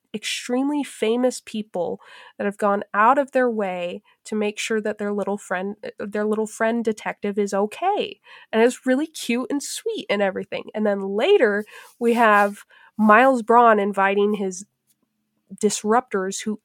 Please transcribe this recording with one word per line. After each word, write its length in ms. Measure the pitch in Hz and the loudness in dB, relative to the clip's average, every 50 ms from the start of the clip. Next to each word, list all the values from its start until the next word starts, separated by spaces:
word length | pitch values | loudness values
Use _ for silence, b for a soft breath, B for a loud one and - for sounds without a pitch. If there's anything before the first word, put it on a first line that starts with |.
| _ _ - | _ _ -12
extremely 720 | 208 - - - - - - 247 254 269 285 294 294 254 | -10 -8 -8 -8 -8 -6 -4 -4 -2 -2 -2 -2 -4 -6
famous 580 | - - - 226 214 233 247 254 254 247 - - | -6 -6 -4 -2 0 0 2 0 -2 -2 -4 -10
people 560 | - - 214 208 _ - 180 165 - 196 - b b b b b b b | -12 -10 -10 -10 _ -6 -6 -4 -4 -6 -10 b b b b b b b
that 60 | b 208 | b -6
have 140 | 202 202 | -6 -4
gone 260 | - 214 208 202 208 - - - | -2 0 0 0 0 -4 -4 0
out 240 | 208 214 240 277 | 2 4 4 4
of 140 | 294 277 262 | 2 2 0
their 180 | - 262 254 247 | 0 0 0 0
way 540 | 226 214 196 185 180 180 175 175 196 208 - _ _ _ - | 0 -2 -4 -4 -4 -6 -6 -6 -8 -10 -14 _ _ _ -12
to 100 | - 220 | -8 -4
make 240 | 214 208 208 208 - | -4 -2 -4 -4 -6
sure 220 | - - 226 214 | -6 -4 -4 -4
that 160 | 208 214 - | -4 -4 -6
their 160 | - 208 208 208 | -6 -6 -4 -4
little 240 | 202 190 196 202 | -4 -4 -4 -6
friend, 400 | 208 - - 190 180 190 202 202 - - - - - | -6 -6 -6 -6 -6 -6 -8 -10 -10 -14 -14 -12 -10
their 260 | 220 202 208 208 208 | -10 -8 -6 -4 -2
little 220 | 214 214 220 220 | -2 -2 -2 -4
friend 360 | 214 - - 226 226 233 233 220 | -6 -4 -2 -2 -2 -2 -2 -2
detective 560 | 226 214 - - - - _ - 208 196 208 | -4 -4 -6 -6 -10 -8 _ -6 -6 -2 -2
is 140 | 202 202 202 | -2 -2 0
okay. 640 | 196 208 208 - - 349 381 415 330 196 - - _ b b b b b b | -2 -2 -2 -4 -4 -2 -2 -2 -2 -4 -6 -10 _ b b b b b b
And 100 | - 220 | 0 2
it's 240 | 233 254 254 - - | 2 2 2 0 -2
really 220 | 262 254 269 320 | 0 0 0 -2
cute 400 | 320 - - - - 233 247 254 - | -4 -8 -8 -6 -4 -4 -4 -4 -4
and 140 | 285 285 - | -6 -6 -6
sweet 420 | - - - - 453 440 - - - | -8 -10 -8 -6 -6 -6 -6 -4 -4
and 120 | 202 202 | -2 0
everything. 440 | 202 190 190 196 190 - - - - - - | 0 -2 -2 -6 -8 -10 -10 -12 -10 -8 -6
And 100 | 214 214 | -2 -2
then 140 | 208 202 202 | -2 -2 -2
later 640 | 196 196 196 208 262 381 415 381 247 208 202 208 214 b b b b b b | -4 -6 -4 0 2 4 4 4 4 4 2 0 -4 b b b b b b
we 160 | b 240 233 233 | b 0 0 2
have 500 | 240 233 214 208 202 202 202 202 - - b b b b b b | 4 4 6 6 6 4 2 0 -6 -18 b b b b b b
Miles 440 | - 214 214 214 226 262 269 262 240 | 2 6 8 8 8 8 6 4 2
Braun 380 | 214 - 226 240 240 226 220 208 | 2 4 6 6 8 6 6 4
inviting 540 | 202 208 196 196 196 196 202 202 202 208 208 | 2 0 0 0 0 0 2 2 2 0 0
his 320 | 196 196 190 180 185 208 _ _ _ _ _ _ _ _ _ _ _ _ _ _ _ _ - 196 | -2 -4 -6 -8 -10 -14 _ _ _ _ _ _ _ _ _ _ _ _ _ _ _ _ -20 -6
disruptors, 880 | - 214 202 - - - 208 220 254 240 - - 196 185 196 202 - - | -2 -2 -2 -2 -2 -2 0 0 0 0 -2 -4 -4 -4 -4 -6 -8 -6
who 160 | 220 208 - | -6 -8 -8